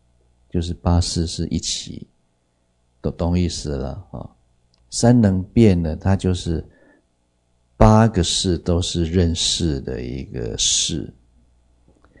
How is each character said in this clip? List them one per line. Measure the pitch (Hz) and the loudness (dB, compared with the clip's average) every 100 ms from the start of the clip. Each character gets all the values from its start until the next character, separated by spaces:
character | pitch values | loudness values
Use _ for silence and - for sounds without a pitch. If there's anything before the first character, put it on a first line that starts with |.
| _ _ _ _ _ | _ _ _ _ _
就 | 90 | -4
是 | 82 | -4
八 | 85 90 87 | -2 2 2
识 | - 87 85 | 2 -2 -4
是 | - 82 | -4 -4
一 | 82 | -4
起， | - - - - - _ _ _ _ _ _ _ _ _ | -4 -8 -10 -14 -18 _ _ _ _ _ _ _ _ _
懂， | 80 - | -6 -4
懂 | 85 90 | 0 0
意 | 87 | 0
思 | - 73 | -4 -8
了 | 69 67 69 - | -6 -8 -10 -14
啊， | 64 | -16
哦？ | - _ _ _ _ _ _ | -16 _ _ _ _ _ _
三 | - 120 123 | 0 4 6
能 | 104 92 | 4 2
变 | 90 117 113 87 | 0 4 6 4
呢， | 82 80 | 0 -2
它 | 98 98 | 0 0
就 | 92 | 0
是 | 90 90 78 - _ _ _ _ _ _ _ _ _ _ - | -2 -4 -6 -8 _ _ _ _ _ _ _ _ _ _ 4
八 | 110 110 110 | 6 8 4
个 | 92 | 2
识 | 85 - 95 85 | -2 -2 -2 -2
都 | - 87 | 0 -2
是 | 90 87 82 | 0 -2 0
认 | 90 85 | 2 2
识 | 82 - - 85 67 | 0 -2 -2 -2 -4
的 | 65 62 | -6 -10
一 | 62 67 | -8 -10
个 | - 60 58 - | -10 -8 -8 -4
识， | - - - 80 - - _ _ _ _ _ _ _ _ _ _ | -2 -2 -4 -6 -10 -16 _ _ _ _ _ _ _ _ _ _